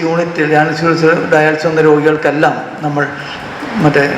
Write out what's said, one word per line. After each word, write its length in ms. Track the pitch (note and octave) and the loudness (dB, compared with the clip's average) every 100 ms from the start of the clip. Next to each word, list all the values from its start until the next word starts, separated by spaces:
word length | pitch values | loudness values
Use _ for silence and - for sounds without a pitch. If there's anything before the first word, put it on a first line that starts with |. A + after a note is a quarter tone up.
യൂണിറ്റ്, 400 | E3 E3+ E3+ E3 D3+ | -2 -2 -2 -2 0
ഡയാലിസിസ്, 640 | D3+ D#3 D#3 E3 D#3+ D#3+ F3 C#3 | 2 0 0 0 2 2 2 2
ഡയാലിസിസ് 340 | D#3 D#3 D3+ E3+ | 2 2 0 0
വന്ന 120 | D#3+ D#3 | 2 4
രോഗികൾക്കെല്ലാം 680 | D3+ D3+ D3+ D3+ C#3+ D#3 - - - D3+ | 4 2 2 0 0 0 -2 -8 -8 -6
നമ്മൾ 180 | D3 C#3 - - - - - - A3+ | -4 -4 -6 -12 -12 -12 -12 -8 0
മറ്റേ 200 | D3+ C#3+ C#3+ | 2 2 0